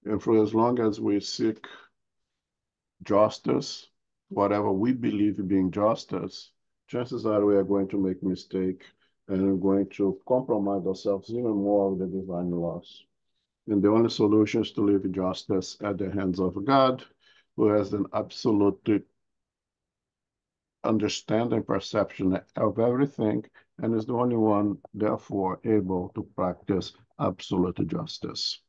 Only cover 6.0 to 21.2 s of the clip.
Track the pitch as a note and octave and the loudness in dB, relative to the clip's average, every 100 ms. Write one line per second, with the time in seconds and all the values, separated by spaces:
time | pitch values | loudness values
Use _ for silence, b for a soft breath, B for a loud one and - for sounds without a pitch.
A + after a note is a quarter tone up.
6 | - F#2+ F#2+ - - _ _ _ _ B2 | -4 -8 -8 -12 -20 _ _ _ _ -8
7 | A#2+ A#2+ A2 G#2+ G#2 G2+ F#2 G2 F#2+ G#2 | -6 -4 0 2 4 4 4 0 0 -2
8 | F#2 F#2 F#2+ F2+ - F#2+ F#2 F#2 - _ | -2 -2 -4 -4 -6 -4 -2 -4 -12 _
9 | _ _ - F#2+ G2 F#2+ F#2+ G2 G2 - | _ _ -4 0 2 2 2 2 0 0
10 | G2 F#2 - B2+ C3 G#2+ G2 G2 F2+ F#2+ | -2 -2 -2 -2 0 -2 0 -2 -4 -4
11 | G#2+ G2 F#2+ A#2 B2 G#2 G2+ G#2 G2 F#2 | -2 -4 -4 -4 -2 -2 2 2 2 -2
12 | F2+ F#2+ F#2+ F2 F2+ F2 E2+ F2 - - | -4 -6 -6 -4 -4 -2 -4 -6 -14 -20
13 | _ _ _ _ _ _ - G2+ G2+ A2 | _ _ _ _ _ _ -2 2 4 6
14 | A#2 - G#2+ G#2+ G#2 A#2 G#2+ - G2+ G2+ | 4 2 4 4 4 2 -2 0 2 2
15 | F#2+ F#2 F#2 F#2 - G2 F#2 - G#2 F#2+ | 0 -2 -2 -4 -2 -2 -2 -8 -6 -4
16 | F#2+ G2 F#2+ F2 F#2 F2 - C#3 C3 B2+ | -4 -2 -2 0 -2 -2 2 4 4 2
17 | - _ b b b - A2 G#2 F#2+ G2+ | -10 _ b b b 0 2 2 0 -4
18 | G2 A2 G#2+ - B2+ G#2 G2+ G2 - G2+ | -4 -4 -6 -4 0 4 2 2 0 -2
19 | - _ _ _ _ _ _ _ _ _ | -2 _ _ _ _ _ _ _ _ _
20 | _ _ _ _ _ _ _ _ - A2+ | _ _ _ _ _ _ _ _ 0 0
21 | G#2 - | 0 -4